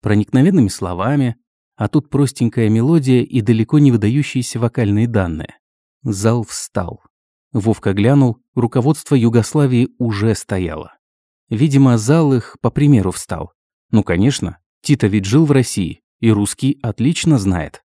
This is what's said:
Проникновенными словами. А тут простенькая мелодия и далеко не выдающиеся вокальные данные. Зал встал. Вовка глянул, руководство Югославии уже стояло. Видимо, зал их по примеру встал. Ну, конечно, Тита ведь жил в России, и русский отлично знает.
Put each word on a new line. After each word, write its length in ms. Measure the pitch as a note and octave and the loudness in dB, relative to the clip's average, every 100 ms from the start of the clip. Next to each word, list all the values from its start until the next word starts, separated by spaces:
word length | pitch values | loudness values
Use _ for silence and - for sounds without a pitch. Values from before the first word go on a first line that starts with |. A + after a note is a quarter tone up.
Проникновенными 640 | C3 G#2 G#2 C3 D3+ F#3+ G#2+ | 0 0 0 2 2 2 0
словами. 680 | - F#2 F2 G#2 D3 B2+ A2+ _ _ _ _ | -2 -8 -6 -4 -2 -2 -6 _ _ _ _
А 100 | G#2+ | -2
тут 220 | D#3 - | -2 -2
простенькая 580 | C3+ C3+ - A#2 - A2+ | -2 -2 -2 -4 0 0
мелодия 540 | A2 B2 E3+ C3 B2+ | 0 2 0 2 0
и 180 | - C3 | 2 -2
далеко 400 | G#2+ A2+ A2 D3+ | 0 0 2 4
не 100 | D3 | 4
выдающиеся 720 | A#2 G#2 C3+ C#3+ C3 A#2+ A2+ | 4 0 0 -2 -6 -6 -4
вокальные 480 | A#2 - G#2+ G2+ A#2 | -4 -2 -2 0 0
данные. 480 | A2+ F2+ D#2 D#2+ - _ _ _ _ | -2 -2 -6 -10 -18 _ _ _ _
Зал 400 | C3 G2 A2 A#2 | -8 -2 0 0
встал. 580 | G#2+ - - - F2 - _ _ _ _ _ | -4 -12 -8 -8 -8 -12 _ _ _ _ _
Вовка 400 | A2+ G#2 G#2+ - | -4 -2 -2 -2
глянул, 460 | F#2+ G#2+ C#3+ C3 A#2 _ | 0 2 4 2 -2 _
руководство 640 | - A#2+ C3+ B2 D#3 - C#3 | -4 -2 0 0 -2 0 2
Югославии 720 | A#2 A#2 A2+ D#3 C#3+ B2+ B2+ _ | 4 2 0 0 0 0 -2 _
уже 380 | A#2+ G2+ A2 G#2 | -6 -2 -2 -2
стояло. 640 | - F#2+ F2 D#2 D2+ _ _ _ _ _ _ | -4 -6 -6 -8 -14 _ _ _ _ _ _
Видимо, 480 | A2 D3+ C#3 C3+ A#2+ | -2 2 4 4 4
зал 360 | G#2+ D#3+ D3+ | 2 2 2
их 240 | C3 - - | 0 -2 -6
по 100 | B2 | -4
примеру 420 | - C#3+ C3 F#2 | 0 2 4 2
встал. 420 | F2 - E2+ D#2+ _ _ _ _ | -4 -10 -10 -12 _ _ _ _
Ну, 120 | A2+ | 0
конечно, 540 | G2 F2 A2+ C3+ E2+ - _ _ | 2 0 0 0 -8 -10 _ _
Тита 260 | - C#3 A2 | -2 0 2
ведь 160 | G#2 | 0
жил 220 | F#2+ B2+ D#3+ | 0 2 2
в 80 | |
России, 480 | C3+ B2 - E2+ - _ _ | 2 0 -4 -6 -8 _ _
и 120 | A2+ | 2
русский 460 | G#2 G#2 - C3 - | 2 0 -2 -4 -4
отлично 560 | A#2 - A#2+ E3+ E3+ C#3+ | -6 -2 -2 0 0 0
знает. 420 | G2 F2+ C#2+ - | 0 -4 -6 -14